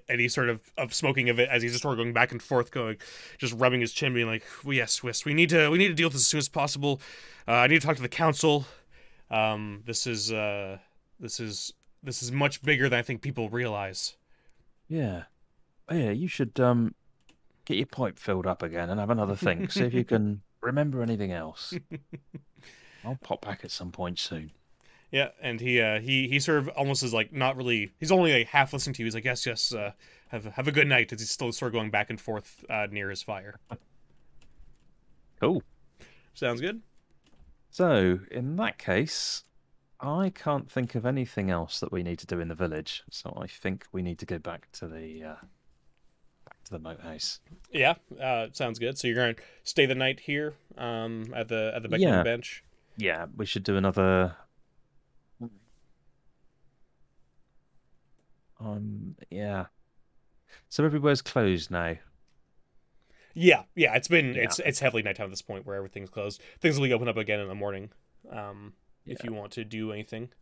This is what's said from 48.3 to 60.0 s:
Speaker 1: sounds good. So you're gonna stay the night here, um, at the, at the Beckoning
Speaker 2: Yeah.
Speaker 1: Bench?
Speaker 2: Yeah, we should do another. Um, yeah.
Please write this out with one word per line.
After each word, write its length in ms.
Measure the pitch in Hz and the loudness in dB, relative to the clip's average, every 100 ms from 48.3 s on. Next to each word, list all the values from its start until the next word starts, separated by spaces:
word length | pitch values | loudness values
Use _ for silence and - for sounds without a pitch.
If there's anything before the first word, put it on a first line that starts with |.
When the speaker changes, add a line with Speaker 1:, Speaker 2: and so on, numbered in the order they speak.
| 117 117 | -2 -4
Speaker 1:
sounds 260 | - 123 113 | -4 -4 -2
good. 180 | 117 139 | -4 -2
So 100 | 120 | 0
you're 80 | 117 | 2
gonna 180 | 120 117 - - - | 0 0 -12 -14 -2
stay 200 | - 139 | 4 4
the 100 | 131 | 4
night 260 | 131 131 | 0 0
here, 320 | - 143 151 143 _ - | -4 -4 -4 -8 _ -10
um, 560 | 120 117 113 113 113 120 | -6 -4 -6 -8 -8 -6
at 140 | 110 | -2
the, 240 | 113 110 117 | -2 -2 -4
at 80 | |
the 60 | 110 | -2
Beckoning 240 | 160 180 | 4 6
Speaker 2:
Yeah. 100 | 95 | 6
Speaker 1:
Bench? 400 | 85 117 - - - _ _ - | 4 0 -6 -16 -20 _ _ -4
Speaker 2:
Yeah, 280 | 98 82 85 - | -2 -2 -6 -6
we 100 | 104 | -4
should 180 | - | -2
do 120 | 95 98 | 2 2
another. 600 | 95 92 95 92 90 - - _ _ _ _ _ _ _ _ _ 117 101 _ _ _ _ _ _ _ _ _ _ _ _ _ _ _ _ _ _ _ _ _ _ _ _ _ _ _ - _ - | 4 4 4 4 2 -2 -18 _ _ _ _ _ _ _ _ _ -14 -14 _ _ _ _ _ _ _ _ _ _ _ _ _ _ _ _ _ _ _ _ _ _ _ _ _ _ _ -20 _ -12
Um, 560 | 110 104 107 104 - - - | -8 -6 -8 -8 -12 -14 -12
yeah. 360 | 90 104 98 90 _ _ _ | -8 -4 -4 -6 _ _ _